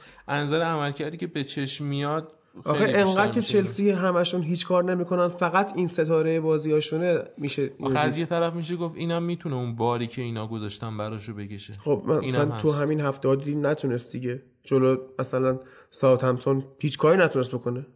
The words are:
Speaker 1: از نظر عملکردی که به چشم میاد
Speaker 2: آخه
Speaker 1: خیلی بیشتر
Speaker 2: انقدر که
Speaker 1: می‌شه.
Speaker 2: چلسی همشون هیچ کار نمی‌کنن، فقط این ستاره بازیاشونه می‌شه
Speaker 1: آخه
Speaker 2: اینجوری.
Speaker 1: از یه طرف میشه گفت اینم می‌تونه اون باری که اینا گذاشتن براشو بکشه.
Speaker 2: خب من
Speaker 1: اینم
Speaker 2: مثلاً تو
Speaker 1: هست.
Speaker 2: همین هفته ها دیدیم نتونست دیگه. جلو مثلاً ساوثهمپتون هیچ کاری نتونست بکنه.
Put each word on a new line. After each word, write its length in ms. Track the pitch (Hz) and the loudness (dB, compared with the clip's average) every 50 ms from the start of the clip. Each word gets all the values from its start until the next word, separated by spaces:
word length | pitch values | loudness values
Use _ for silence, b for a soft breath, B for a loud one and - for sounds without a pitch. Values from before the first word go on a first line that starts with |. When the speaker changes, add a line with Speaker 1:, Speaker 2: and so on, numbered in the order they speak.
| B B B B B | B B B B B
Speaker 1:
از 160 | - 143 143 147 | -4 -2 -2 0
نظر 200 | 143 147 160 170 | 0 0 0 0
عملکردی 540 | 165 165 151 143 143 139 - 151 151 165 | 0 0 0 -2 -2 -4 -4 -6 -8 -6
که 100 | 165 180 | -6 -8
به 180 | 170 - 147 135 | -6 -4 -6 -6
چشم 400 | 139 - 151 139 135 - - 147 | -4 -4 -4 -4 -4 -4 -6 -4
میاد 480 | 143 139 139 143 147 151 160 160 - - _ _ _ _ 92 - | -4 -2 -2 -2 -2 -2 -4 -4 -8 -14 _ _ _ _ -8 -4
Speaker 2:
آخه 140 | - 151 147 | -2 2 2
Speaker 1:
خیلی 140 | 208 - - | 2 4 4
بیشتر 160 | 202 196 190 | 4 4 4
Speaker 2:
انقدر 220 | 185 190 208 214 | 4 2 2 2
که 60 | 220 | 2
Speaker 1:
می‌شه. 160 | 240 220 - 208 | 0 0 2 2
Speaker 2:
چلسی 380 | 208 190 - - - 202 202 | 2 2 2 0 0 2 2
همشون 520 | 190 175 185 190 180 175 175 175 - 180 165 | 2 2 0 2 2 2 0 0 0 -2 -2
هیچ 240 | 151 175 170 - | -2 -2 -2 0
کار 180 | - 180 180 175 | 2 2 2 2
نمی‌کنن، 440 | 185 185 180 175 175 180 180 175 175 | 2 0 -2 0 0 2 2 2 0
فقط 440 | 175 - 180 170 160 190 202 196 - | 0 -2 -2 0 2 2 0 0 0
این 100 | 175 180 | -2 -2
ستاره 540 | 165 170 - 160 156 165 160 156 160 160 165 | 0 0 0 2 2 4 4 4 2 2 2
بازیاشونه 840 | 156 160 156 151 147 156 151 151 151 - 160 160 175 180 170 135 - - - - | 2 2 2 2 2 2 2 2 2 0 0 0 2 2 2 2 0 -4 -8 -6
می‌شه 240 | 147 139 - - 139 | -6 -4 -2 -2 -2
Speaker 1:
آخه 120 | 135 - - | -2 -4 -4
Speaker 2:
اینجوری. 200 | - 139 135 143 | -2 0 2 2
Speaker 1:
از 180 | 151 151 147 | 2 2 0
یه 100 | 156 165 | 0 -2
طرف 280 | - 175 170 170 170 165 | 0 0 0 0 0 0
میشه 220 | 170 165 160 180 | -4 -4 -4 -4
گفت 200 | 165 175 165 156 | -4 -4 -6 -4
اینم 260 | 92 170 170 170 170 170 | -4 -4 -2 -2 -2 -2
می‌تونه 340 | 170 175 170 - 165 135 | -2 -4 -4 -4 -4 -4
اون 200 | 127 123 120 113 | -4 -4 -4 -2
باری 300 | 113 117 120 120 120 120 | 0 0 0 2 0 -2
که 160 | 117 - 135 123 | -4 -6 -6 -6
اینا 240 | 120 117 110 107 | -6 -6 -6 -6
گذاشتن 500 | 110 113 110 107 104 101 - 120 113 110 | -6 -6 -6 -6 -8 -8 -8 -10 -8 -6
براشو 380 | 104 104 107 110 107 101 117 110 | -6 -6 -6 -6 -8 -8 -10 -10
بکشه. 380 | 104 104 98 104 98 - - 104 | -10 -10 -10 -12 -12 -14 -14 -16
Speaker 2:
خب 300 | 98 - 139 143 123 196 | -6 -2 -2 -2 0 0
من 120 | - 160 147 | 0 0 0
Speaker 1:
اینم 80 | - | 0
Speaker 2:
مثلاً 300 | 131 127 143 147 - 123 | 0 0 2 0 0 0
تو 160 | 110 - 156 147 | 0 0 0 0
Speaker 1:
هست. 100 | 143 143 | 2 0
Speaker 2:
همین 180 | 143 156 151 | 0 0 0
هفته 280 | 147 139 135 - - 131 | 0 -2 -2 0 0 2
ها 60 | 135 | 2
دیدیم 320 | 139 147 143 147 151 147 | 2 0 -2 -2 0 0
نتونست 460 | 143 151 147 - 135 120 120 120 - - | 0 0 0 -2 -2 -2 -4 -4 -8 -10
دیگه. 300 | 127 127 120 120 123 - _ _ _ _ | -8 -6 -6 -6 -8 -10 _ _ _ _
جلو 320 | - 139 135 131 131 131 131 131 - - - | 0 2 4 6 4 4 2 -2 -6 -8 -8
مثلاً 420 | 131 - - 127 131 131 127 131 B B B B B B | -6 -2 -2 0 0 0 0 -2 B B B B B B
ساوثهمپتون 760 | - - - 131 127 120 131 127 127 127 - 139 135 135 135 - - - | -4 2 4 6 6 6 4 2 0 0 0 0 0 0 -2 -6 -8 -6
هیچ 200 | - 151 - - | -4 -4 0 2
کاری 200 | - 151 175 190 | 4 4 6 6
نتونست 360 | 175 156 - 135 123 120 - | 4 4 2 0 -2 -2 -4
بکنه. 320 | 120 - 123 120 127 143 - _ | -6 -4 -4 -6 -6 -8 -12 _